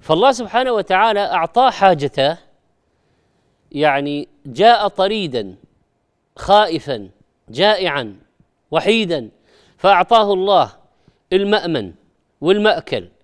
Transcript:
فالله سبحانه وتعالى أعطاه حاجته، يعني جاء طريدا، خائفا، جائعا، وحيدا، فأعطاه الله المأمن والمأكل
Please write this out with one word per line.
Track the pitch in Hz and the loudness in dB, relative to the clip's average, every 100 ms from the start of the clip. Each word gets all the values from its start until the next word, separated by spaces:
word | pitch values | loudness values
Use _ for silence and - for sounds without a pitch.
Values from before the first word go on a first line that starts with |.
فالله | - 160 254 | -2 2 2
سبحانه | 247 220 226 262 | 0 -4 -4 -2
وتعالى | 226 185 185 226 202 | -4 0 2 2 0
أعطاه | 202 180 165 240 254 | -2 -2 -2 2 0
حاجته، | - 196 160 139 - 135 165 _ _ _ _ _ _ _ _ _ _ _ _ _ | 4 2 2 -2 -2 -2 -2 _ _ _ _ _ _ _ _ _ _ _ _ _
يعني | 143 151 139 143 147 - _ 143 | 0 0 0 -4 -8 -10 _ -16
جاء | 120 214 233 202 | 2 4 4 0
طريدا، | - 190 220 175 123 98 90 _ _ _ _ _ _ _ - | -2 -2 -2 -4 -6 -8 -14 _ _ _ _ _ _ _ -14
خائفا، | - 202 208 160 - 120 98 _ _ _ _ | 2 2 2 -4 -6 -10 -10 _ _ _ _
جائعا، | 113 196 208 185 143 113 92 _ _ _ _ _ | -2 0 0 -2 -4 -8 -12 _ _ _ _ _
وحيدا، | 160 185 226 196 160 110 _ _ _ _ _ | -4 0 -2 -2 -6 -8 _ _ _ _ _
فأعطاه | 185 190 185 233 208 | 2 2 4 2 2
الله | 190 196 190 123 - _ _ _ _ _ | 0 2 2 0 -6 _ _ _ _ _
المأمن | 185 202 208 170 151 98 85 _ _ _ _ | -2 0 -2 -2 -6 -6 -14 _ _ _ _
والمأكل | 151 202 214 160 - 123 87 _ | -2 2 2 -2 -6 -10 -10 _